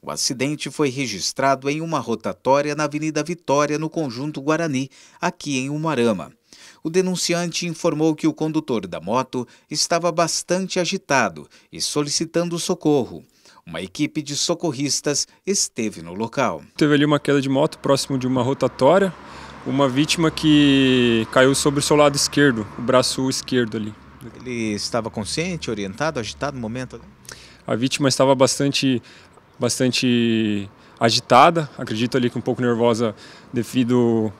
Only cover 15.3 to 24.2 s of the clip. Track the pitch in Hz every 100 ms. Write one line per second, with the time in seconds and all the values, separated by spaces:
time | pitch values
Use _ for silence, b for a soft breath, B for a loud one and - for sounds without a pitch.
15.3 | b - 196 - - 110 90 82 90 110
16.3 | - 120 80 71 - 151 147 147 147 -
17.3 | 143 135 135 156 - 139 139 - 139 127
18.3 | 131 120 135 131 - 131 180 196 160 B
19.3 | B B B - 131 139 127 156 - 160
20.3 | 156 156 147 143 135 131 127 120 117 110
21.3 | - 131 139 151 143 - 151 147 139 -
22.3 | - 143 113 101 - 120 127 120 - 131
23.3 | 123 - 127 120 113 104 104 - -